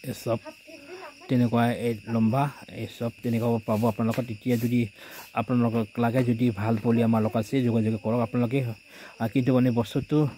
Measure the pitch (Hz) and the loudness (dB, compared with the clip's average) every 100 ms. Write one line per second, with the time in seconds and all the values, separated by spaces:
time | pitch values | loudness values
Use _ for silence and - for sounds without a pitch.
0 | 139 - 120 113 311 - - - - 370 | -10 -8 -4 -4 -6 -20 -20 -20 -18 -16
1 | - - - 127 120 117 117 120 117 110 | -16 -18 -2 2 4 4 2 0 -4 -4
2 | 107 113 110 131 143 - - - 110 - | -4 2 2 2 0 -4 -16 -12 -12 -8
3 | 120 - 120 117 117 117 113 107 117 107 | -8 -6 -4 0 0 -2 -2 0 0 0
4 | 113 117 120 107 127 120 117 123 113 - | -2 -2 -4 -6 -2 0 2 0 -2 -6
5 | - - - - 113 123 117 117 107 - | -20 -18 -8 -6 0 2 2 0 -2 -2
6 | 117 123 120 113 123 98 107 113 120 117 | 0 2 0 2 0 0 -2 0 2 2
7 | 117 113 110 117 110 139 120 113 110 113 | 4 2 2 -2 -2 0 2 2 0 -2
8 | 110 117 113 123 120 135 120 110 - - | -2 -2 0 0 0 0 -4 -8 -16 -20
9 | - - 113 139 127 127 127 117 113 143 | -20 -6 -2 0 4 4 4 2 0 -4
10 | 139 151 147 | 0 2 2